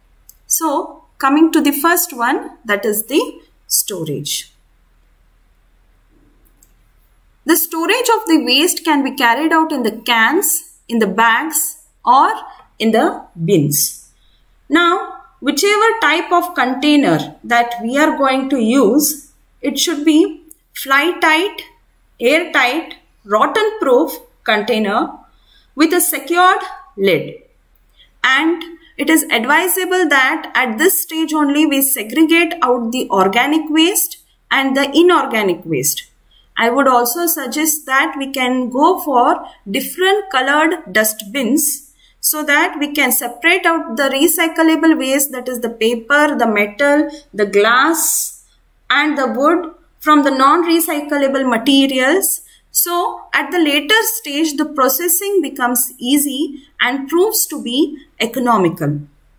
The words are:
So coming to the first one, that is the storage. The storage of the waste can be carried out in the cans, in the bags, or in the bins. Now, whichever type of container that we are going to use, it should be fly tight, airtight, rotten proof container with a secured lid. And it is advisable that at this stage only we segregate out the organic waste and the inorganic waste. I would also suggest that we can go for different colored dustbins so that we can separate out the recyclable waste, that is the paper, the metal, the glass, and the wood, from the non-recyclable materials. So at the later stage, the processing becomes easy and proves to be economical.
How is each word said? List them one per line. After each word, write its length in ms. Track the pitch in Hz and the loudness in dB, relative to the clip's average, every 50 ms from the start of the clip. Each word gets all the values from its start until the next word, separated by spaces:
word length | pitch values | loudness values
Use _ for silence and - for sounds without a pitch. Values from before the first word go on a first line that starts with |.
| _ _ _ _ _ - _ _ _ | _ _ _ _ _ -20 _ _ _
So 600 | _ - - 320 311 277 330 - - - - _ _ _ _ | _ -4 -2 0 0 -2 -2 -4 -6 -12 -20 _ _ _ _
coming 340 | - 262 285 302 330 320 320 | 0 2 4 4 4 4 4
to 80 | 311 | 2
the 100 | 262 285 | 2 2
first 400 | 277 - - 330 349 349 - - | 0 0 0 2 2 2 -2 -4
one, 460 | 277 240 233 247 294 - - - - - _ | -4 -4 -2 -2 -2 -2 -4 -8 -16 -16 _
that 180 | 226 208 202 - | -4 -4 -2 -2
is 220 | 220 208 - - | -2 -4 -4 -4
the 360 | - 269 349 480 - - - - _ _ _ _ _ | -2 0 0 0 -2 -8 -16 -20 _ _ _ _ _
storage. 840 | - - - - 208 175 160 156 143 107 147 - - - - - _ _ _ _ _ _ _ _ _ _ _ _ _ _ _ _ _ _ _ _ _ _ _ _ _ _ _ _ _ _ _ _ _ _ _ _ _ _ _ _ _ _ _ _ _ _ _ _ _ _ _ _ _ _ _ _ _ _ _ | -4 -4 -2 -4 -6 -8 -6 -6 -8 -8 -8 -8 -8 -8 -10 -12 _ _ _ _ _ _ _ _ _ _ _ _ _ _ _ _ _ _ _ _ _ _ _ _ _ _ _ _ _ _ _ _ _ _ _ _ _ _ _ _ _ _ _ _ _ _ _ _ _ _ _ _ _ _ _ _ _ _ _
The 100 | 269 339 | 0 0
storage 540 | 339 - - - 330 330 359 427 508 480 466 | 0 0 -4 -4 -6 -2 -2 0 0 2 0
of 160 | 453 427 440 453 | 0 0 2 2
the 160 | 330 294 240 | 2 2 2
waste 380 | 240 254 277 320 359 - - - | 2 2 2 2 2 0 -2 -2
can 220 | 330 294 277 269 | 0 0 0 0
be 60 | 262 | -2
carried 420 | - - 254 233 233 262 311 320 330 | -2 0 2 2 2 2 2 2 2
out 180 | 320 320 320 | 2 0 0
in 120 | 311 262 233 | -2 -2 -2
the 80 | 214 | -2
cans, 840 | 214 - - - 240 226 226 233 294 381 392 - - - - - - _ _ - | -4 -4 -4 -2 0 2 2 2 2 0 0 0 -4 -4 -6 -12 -20 _ _ -4
in 100 | 233 226 | 0 0
the 80 | 214 190 | 0 0
bags, 720 | 185 226 226 233 226 247 294 320 311 - - - - - _ _ _ _ _ | 2 2 2 2 2 0 -2 -4 -4 -4 -6 -6 -8 -12 _ _ _ _ _
or 260 | 226 254 269 320 392 440 - - - - - - _ _ _ | 2 4 4 4 2 0 -4 -10 -16 -20 -20 -20 _ _ _
in 140 | 220 220 | 0 2
the 340 | 220 226 285 359 - - - - _ 165 165 | 2 2 2 0 -2 -6 -12 -18 _ -6 0
bins. 680 | 170 202 160 143 147 143 - - - - - - _ _ _ _ _ _ _ _ _ _ _ _ _ | 2 2 4 4 2 0 -2 -2 -4 -6 -10 -18 _ _ _ _ _ _ _ _ _ _ _ _ _
Now, 540 | 277 339 349 339 359 415 - - - - - _ _ _ | 2 2 4 4 2 0 -4 -8 -14 -18 -20 _ _ _
whichever 580 | - 269 311 277 - 403 415 403 440 453 440 440 | -4 -2 -2 0 2 2 2 4 2 2 2 2
type 280 | 381 294 302 339 - - | 0 0 0 0 0 0
of 240 | 359 349 339 359 - | 0 0 0 -2 -2
container 840 | 294 247 247 262 269 302 302 294 294 254 180 160 147 - - - - - | -2 -2 -2 -2 0 2 2 4 4 4 2 0 0 -2 -6 -12 -18 -6
that 300 | 220 240 240 240 240 - 240 | -2 0 0 0 0 -4 -6
we 160 | 226 226 254 285 | -6 -4 0 0
are 200 | 311 311 311 269 | 0 0 0 0
going 320 | 277 262 262 269 262 269 | 0 0 0 -2 -2 -2
to 80 | 285 254 | -2 0
use, 760 | 220 220 247 277 240 196 240 302 302 - - - - - _ _ _ _ _ _ | 0 2 2 4 4 4 2 2 0 0 -4 -8 -12 -20 _ _ _ _ _ _
it 180 | - 277 - - | -6 -6 -4 -2
should 240 | - - 320 285 294 | -2 -2 -4 0 0
be 360 | 320 302 311 381 403 320 - - _ - _ _ _ _ | 2 4 4 4 2 0 -8 -18 _ -20 _ _ _ _
fly 380 | - - 269 269 277 294 349 359 - | -14 -2 0 2 2 2 0 -2 0
tight, 440 | 349 320 311 320 370 415 - - - - _ _ _ _ _ _ _ _ _ _ | 2 2 2 2 0 -2 -6 -10 -16 -20 _ _ _ _ _ _ _ _ _ _
airtight, 760 | 233 247 294 330 349 320 - 294 254 247 262 330 - - - - _ _ _ _ _ | 0 2 2 2 0 0 0 0 0 0 0 -4 -6 -8 -16 -20 _ _ _ _ _
rotten 520 | 202 202 220 285 311 - 440 415 427 427 - | -2 0 2 2 2 2 0 0 0 -2 -2
proof 340 | - 277 247 262 320 - - - - _ _ _ _ | 0 2 4 4 2 0 -4 -10 -16 _ _ _ _
container 680 | 240 220 208 208 226 240 214 214 196 208 240 311 - - - - _ _ _ _ _ _ _ _ _ _ | -2 -2 -2 0 -2 -2 0 0 0 0 -2 -2 -4 -8 -14 -20 _ _ _ _ _ _ _ _ _ _
with 180 | 269 311 330 359 | 0 2 2 2
a 80 | 349 | 0
secured 600 | 339 - 311 277 277 - 339 349 359 370 392 403 392 - - - - - _ | 0 -2 -4 -6 -6 -2 0 4 4 4 2 2 -2 -8 -14 -16 -20 -20 _
lid. 400 | 208 196 196 170 143 143 143 - - - _ _ _ _ _ _ _ _ _ _ _ _ _ _ _ - | -2 0 2 2 0 -2 -6 -12 -18 -20 _ _ _ _ _ _ _ _ _ _ _ _ _ _ _ -2
And 400 | 247 262 277 311 330 349 330 - - - - - _ _ - | 0 0 2 2 0 -2 -2 -6 -12 -16 -20 -20 _ _ -4
it 120 | 285 - | 0 2
is 140 | 320 302 - | 2 2 2
advisable 840 | - - 233 220 262 294 320 359 370 349 370 370 359 370 370 359 294 | 0 -2 -2 0 2 2 2 2 0 -2 -2 -2 -2 0 0 2 2
that 440 | 285 269 262 269 320 311 - - - | 2 2 2 2 0 -4 -6 -4 -2
at 220 | 233 262 233 220 220 | -2 -2 -2 -2 0
this 240 | 311 381 - - | 2 2 2 0
stage 320 | - - 320 320 320 302 302 | -4 -6 -4 -4 -2 -2 0
only 320 | 311 294 277 285 294 311 | 0 0 2 2 2 2
we 160 | 285 277 269 | 2 2 0
segregate 720 | 269 269 - 247 208 220 - 302 320 302 330 339 349 320 - - | 0 0 -2 -4 -6 -4 2 2 4 4 4 2 2 0 -2 -2
out 300 | - 247 247 247 233 226 | 0 0 0 0 0 -4
the 180 | 240 254 - - | -4 -4 -4 0
organic 600 | 196 196 185 196 202 233 254 285 311 320 302 311 | 0 2 2 2 2 2 0 2 0 0 0 0
waste 500 | 302 320 320 349 427 - - - - - _ _ _ _ _ _ | 2 2 2 2 2 0 -4 -4 -8 -14 _ _ _ _ _ _
and 280 | - 262 269 269 262 269 | -2 0 0 0 0 0
the 120 | 277 277 277 | 0 2 2
inorganic 720 | 311 349 359 349 302 262 247 233 220 208 190 175 170 - | 4 4 6 4 4 2 0 -2 -2 0 0 -2 -4 -4
waste. 420 | 165 160 127 139 - - - - - _ _ _ _ _ _ _ _ _ - | -4 -4 -2 -2 -4 -4 -6 -10 -16 _ _ _ _ _ _ _ _ _ 0
I 120 | 226 233 | 0 2
would 180 | 247 277 277 269 | 2 2 2 4
also 400 | 247 240 240 240 - 339 349 330 | 4 2 2 0 -2 -2 -2 -2
suggest 580 | - 311 269 240 240 302 311 311 311 - - | -2 -4 -6 -6 -4 -2 -2 -2 -2 -4 -4
that 300 | - 262 269 302 320 - 285 | -2 0 0 0 -2 -4 -6
we 140 | 269 269 | -8 -6
can 380 | 269 269 254 247 254 254 254 226 | -4 -4 -2 -2 -2 -2 -4 -4
go 320 | - 262 302 349 370 359 | 0 2 2 2 2 0
for 440 | - 302 262 240 247 294 - - - - - _ _ 202 | -2 0 2 2 2 2 0 -2 -6 -12 -20 _ _ -6
different 640 | 196 269 - - - 330 370 381 392 415 392 - | -6 -6 -6 -6 -4 -2 0 2 2 0 -2 -2
colored 640 | - 262 254 277 285 302 311 320 349 330 - - 185 | -2 -2 0 2 2 2 2 0 0 -4 -8 -4 -2
dustbins 1000 | 214 220 214 220 - 208 196 208 285 254 208 269 320 - - - - - - _ _ _ _ _ _ | 0 0 0 -2 -6 -12 -8 -6 -4 -2 0 0 0 0 -2 -4 -8 -12 -20 _ _ _ _ _ _
so 240 | - - - 302 302 | -6 -4 -4 -4 -2
that 340 | 302 285 294 330 359 330 311 | 0 2 2 2 0 -2 -4
we 140 | 294 294 294 | -6 -4 -2
can 180 | 302 277 247 | -2 0 0
separate 540 | 240 - 277 240 - - - 330 359 381 349 | 0 -2 -4 -6 -8 -2 0 2 2 2 2
out 320 | 339 330 320 311 - 226 262 | 0 0 0 -2 -6 -4 -2
the 60 | 277 | -2
recyclable 920 | 269 254 269 294 349 - 359 330 320 320 330 320 320 320 311 330 330 311 254 | -2 0 2 2 2 2 0 -2 -2 0 2 2 2 2 4 4 2 2 2
waste, 340 | 269 262 269 285 285 - | 0 0 0 0 -2 -4
that 180 | 262 247 240 254 | -6 -8 -8 -6
is 120 | 254 226 | -6 -6
the 80 | 233 220 | -6 -6
paper, 680 | 226 - 220 226 240 226 - - 285 294 294 302 269 | -4 -2 -2 -2 -2 -2 -2 0 2 2 2 2 2
the 120 | 226 240 226 | 0 0 0
metal, 640 | 208 208 208 208 - - 285 285 285 302 311 302 - - - _ - | 2 0 0 -2 -2 0 2 2 4 2 2 0 -4 -12 -20 _ -4
the 120 | 196 208 | -4 -4
glass, 1000 | 196 190 202 208 220 240 254 277 320 339 311 - - - - - - - - _ _ _ _ _ _ _ _ _ _ | 0 2 2 4 4 4 2 2 2 0 0 -2 -2 -2 -4 -6 -8 -12 -16 _ _ _ _ _ _ _ _ _ _
and 260 | 247 285 302 302 294 285 | 0 0 0 0 0 -2
the 80 | 262 | -2
wood, 480 | 233 220 247 277 311 349 359 349 320 - _ _ _ _ _ | -2 -2 0 2 2 2 0 -2 -6 -12 _ _ _ _ _
from 220 | - 311 302 294 277 | 0 2 4 4 4
the 80 | 277 | 2
non-recyclable 1160 | 262 262 269 277 302 349 330 339 330 339 330 339 320 294 294 294 294 277 277 269 277 269 269 254 | 2 4 4 4 4 2 2 2 0 0 0 -2 -4 -6 -4 -4 -2 0 0 0 0 0 0 0
materials. 960 | 233 220 - 285 277 277 269 269 262 262 254 269 330 392 392 - - - - _ _ _ _ _ | 0 0 2 2 4 4 4 2 0 0 0 2 2 0 0 -2 -4 -6 -10 _ _ _ _ _
So 560 | - - - 349 349 349 370 - - - - - - | -6 -4 -4 -2 -2 -2 -4 -4 -6 -10 -12 -4 -4
at 180 | 277 285 285 | -4 -2 -2
the 80 | 359 359 | 0 0
later 420 | 320 294 277 302 294 294 427 453 | 2 2 2 0 0 2 2 2
stage, 560 | 415 415 - - - 302 277 294 320 311 285 269 | 2 0 -4 -6 -8 -8 -4 -2 -2 -2 -2 -4
the 80 | 302 | -4
processing 760 | 302 302 269 262 269 269 - 349 349 - - 403 392 403 381 | -4 -2 0 0 0 0 0 -2 -2 -2 -2 -2 0 0 0
becomes 520 | 302 262 269 269 254 247 254 240 - - - - | -2 -2 -4 -4 -2 -2 0 -2 -4 -6 -8 -8
easy 720 | 233 247 285 285 285 285 254 262 330 285 - - - _ _ - | -2 0 0 0 0 -2 -4 -4 -6 -6 -8 -12 -18 _ _ -4
and 260 | 214 247 262 277 269 - | -4 -2 -2 -4 -6 -2
proves 380 | 330 349 381 440 427 - - - | 0 0 2 2 0 -2 -4 -4
to 160 | 320 240 - | -6 -8 -8
be 340 | 233 240 277 339 285 - - - _ _ - | -4 -2 -2 -2 -2 -4 -10 -18 _ _ -6
economical. 840 | 214 226 - 262 240 247 233 202 190 165 165 - 156 143 147 147 147 - _ _ _ _ _ | -6 -6 -4 -2 0 2 2 2 2 0 0 -2 -4 -4 -4 -4 -8 -12 _ _ _ _ _